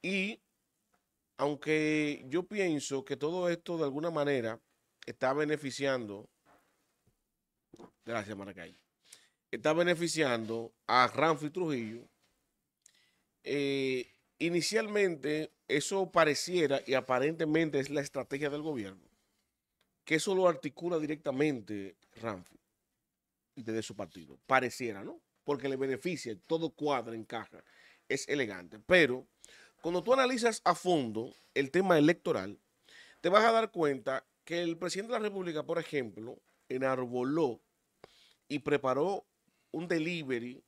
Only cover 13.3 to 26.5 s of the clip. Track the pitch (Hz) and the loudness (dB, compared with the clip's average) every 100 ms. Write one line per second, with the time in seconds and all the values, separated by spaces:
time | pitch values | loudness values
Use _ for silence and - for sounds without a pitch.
13.3 | _ - 143 139 139 131 127 123 _ _ | _ -6 -2 0 0 -2 -2 -6 _ _
14.3 | _ 165 170 156 214 220 208 196 160 147 | _ -2 0 0 0 0 2 2 0 -2
15.3 | 151 156 _ _ 147 - 196 185 175 156 | -2 -4 _ _ -2 0 -2 0 4 4
16.3 | 139 - 180 156 139 - 131 120 127 139 | 4 0 2 4 2 2 0 2 2 2
17.3 | 160 160 156 165 139 127 147 143 143 123 | 0 2 2 2 0 -2 -2 -4 -6 -6
18.3 | 139 147 147 151 143 98 95 _ _ _ | -4 -4 -4 -4 -6 -6 -10 _ _ _
19.3 | _ _ _ _ _ _ _ - 156 180 | _ _ _ _ _ _ _ -2 0 2
20.3 | 190 185 170 151 - 170 170 151 151 151 | 4 4 4 -4 -6 -2 -2 -2 -4 -4
21.3 | 131 151 131 98 104 98 - _ - 113 | 2 2 0 -6 -10 -10 -14 _ -10 -8
22.3 | 95 90 - _ _ _ _ _ _ _ | -8 -12 -20 _ _ _ _ _ _ _
23.3 | _ _ - 113 113 107 101 92 92 78 | _ _ -14 -6 -4 -4 -8 -12 -12 -20
24.3 | 67 _ 131 127 - 123 98 110 339 _ | -20 _ 2 2 -4 -8 -8 -12 -16 _
25.3 | _ - 143 139 131 135 127 175 165 120 | _ -4 -4 -2 -2 -2 -2 -4 -6 -6
26.3 | 104 _ | -10 _